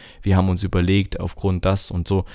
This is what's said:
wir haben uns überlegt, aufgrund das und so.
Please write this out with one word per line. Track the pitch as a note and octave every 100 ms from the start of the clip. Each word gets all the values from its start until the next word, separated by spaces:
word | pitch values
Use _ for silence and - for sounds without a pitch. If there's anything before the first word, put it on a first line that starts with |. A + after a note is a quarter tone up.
| - -
wir | G2 F#2+
haben | F#2+
uns | F2+
überlegt, | F#2+ F#2 F2+ G2 G2 -
aufgrund | F2+ - G2 F2+
das | F#2 F#2+ -
und | F2+ E2
so. | F#2+ -